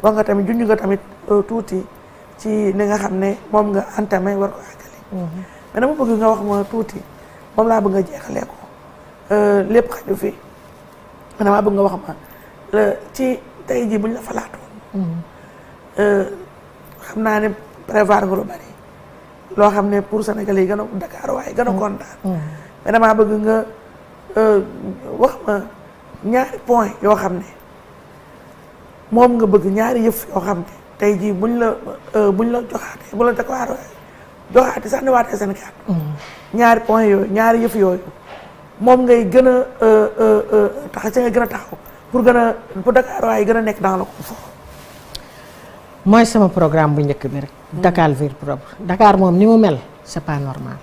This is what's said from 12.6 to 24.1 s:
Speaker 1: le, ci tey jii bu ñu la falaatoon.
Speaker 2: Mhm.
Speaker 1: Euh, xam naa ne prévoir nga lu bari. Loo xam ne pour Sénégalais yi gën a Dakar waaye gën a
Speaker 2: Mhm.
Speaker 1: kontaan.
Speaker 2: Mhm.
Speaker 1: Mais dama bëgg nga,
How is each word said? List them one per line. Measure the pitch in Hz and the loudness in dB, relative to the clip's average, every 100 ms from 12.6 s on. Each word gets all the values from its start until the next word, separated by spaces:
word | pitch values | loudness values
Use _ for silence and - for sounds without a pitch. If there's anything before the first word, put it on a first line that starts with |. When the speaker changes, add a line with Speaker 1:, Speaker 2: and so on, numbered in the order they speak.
| - | -4
Speaker 1:
le, | 208 208 - - | 0 0 -2 -10
ci | - 262 254 - - - | -4 -4 -4 -10 -20 -6
tey | 254 240 | -4 -2
jii | 214 | -2
bu | 214 | -4
ñu | |
la | 240 | -6
falaatoon. | - 226 - - - 214 - | -8 -10 -10 -18 -20 -20 -12
Speaker 2:
Mhm. | 196 180 165 165 - - - - - - - | -6 -6 -6 -12 -20 -20 -20 -20 -20 -14 -2
Speaker 1:
Euh, | 208 202 185 - - - - - - - | 0 0 -2 -10 -18 -20 -20 -20 -20 -20
xam | - 214 | -14 -4
naa | 220 214 | -2 0
ne | 214 208 - - - | -2 -6 -14 -20 -4
prévoir | 220 202 190 190 | 0 4 2 2
nga | 190 | -4
lu | |
bari. | 214 - - - - - - - - - - 190 | -6 -12 -20 -20 -20 -20 -20 -20 -20 -20 -12 2
Loo | 208 | 2
xam | 202 202 | 4 0
ne | 202 | -2
pour | 202 214 | -2 -4
Sénégalais | 214 214 202 196 | -4 -6 -2 0
yi | 185 | 0
gën | 208 | -2
a | 214 | -6
Dakar | 202 339 - - | -8 -10 -10 -6
waaye | 262 - | -6 -6
gën | - 240 | -4 -2
a | |
Speaker 2:
Mhm. | 190 | -2
Speaker 1:
kontaan. | 208 202 - - | -4 -6 -14 -10
Speaker 2:
Mhm. | 196 175 151 156 - - | -8 -6 -8 -14 -20 -14
Speaker 1:
Mais | - | -4
dama | 220 226 | 0 0
bëgg | 220 214 214 | 2 0 0
nga, | 214 220 220 - - - - | 0 -2 -4 -14 -20 -20 -20